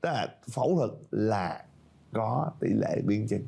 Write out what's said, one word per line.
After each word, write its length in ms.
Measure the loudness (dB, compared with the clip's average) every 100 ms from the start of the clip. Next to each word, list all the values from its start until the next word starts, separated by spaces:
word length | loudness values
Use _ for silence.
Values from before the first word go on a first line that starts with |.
tức 80 | 0
là 180 | -2 -2 -6 -10
phẫu 240 | -2 2 4
thuật 140 | 2 -2 -6
là 540 | 0 2 2 0 -4 -12 -20 -20 -20 -8
có 380 | -2 0 0 -2 -2
tỷ 100 | 0
lệ 320 | 2 2 0 2
biến 220 | 0 0
chứng. 160 | -2